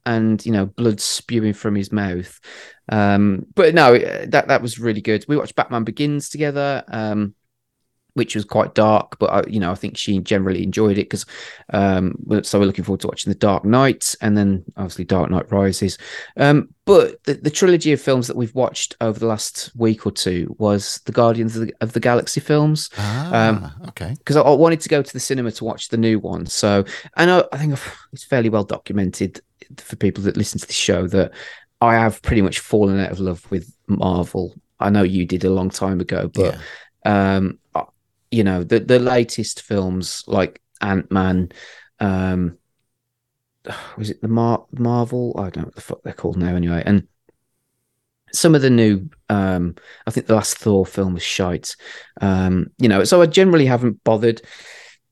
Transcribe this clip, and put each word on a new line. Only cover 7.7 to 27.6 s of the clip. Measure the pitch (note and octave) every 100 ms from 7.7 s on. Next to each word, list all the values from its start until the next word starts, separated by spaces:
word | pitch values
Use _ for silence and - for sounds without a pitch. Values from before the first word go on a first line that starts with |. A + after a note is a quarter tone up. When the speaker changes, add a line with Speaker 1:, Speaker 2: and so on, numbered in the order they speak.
| _ _ _ _
Speaker 1:
which | - A#2
was | G#2+ G2+
quite | G#2+ G2
dark, | - G#2+ G#2+ - -
but | G#2
I, | G2 -
you | G#2+
know, | F2
I | G2
think | G#2 -
she | - F#2+
generally | F#2 G2+ F#2+ F#2
enjoyed | F#2 F#2+ G#2+ G2+
it | G2+
'cause, | G2+ - - - - -
um, | G#2 G2 F#2+ F#2 -
we're, | - G#2
so | - G2+
we're | G2+
looking | F#2+
forward | F#2 F#2+
to | -
watching | - -
The | F#2
Dark | G#2 F#2+
Knight | G2+ B2 C3+ - - -
and | A2 G#2
then | G2 F#2+ - -
obviously | F#2+ - F2
Dark | F#2 D#2+
Knight | F2+ -
Rises. | G2 G2 F#2+ G2 - - - - -
Um, | C#3+ D3 - _ -
but | F#3 - - -
the, | G#3+
the | D3+
trilogy | - F#3 E3+ D#3
of | C#3
films | - C3 B2
that | -
we've | A#2 B2+
watched | B2 - - -
over | A2+ G#2+
the | A2+
last | A2 - - - A#2+
week | A2+ A2 G#2+
or |
two | - F#2 F2 - -
was | G#2 G2+ - - -
the |
Guardians | A#2 A#2 A#2 A2+ A2+
of | A2+
the, | -
of | A2+
the | A2+
Galaxy | B2 A#2+ - -
films. | - D3+ D3+ D3+ - -
Speaker 2:
Ah, | G#2 A#2+ D#3 A#2 A2+
Speaker 1:
Um, | G#2+ E2+ D2 -
Speaker 2:
okay. | - - C#3+ -
Speaker 1:
'cause | D3
I, |
I | C#3 C#3+
wanted | E3 D#3+
to | -
go | D3
to | C3+
the | C3
cinema | - C3+ A#2
to | -
watch | A2+ A2 -
the | A#2
new | A2+ G#2+
one. | F#2 F2 E2
So, | - G#2+ G2+ G2 - - -
and | F3
I, | F3+ -
I |
think | C#3+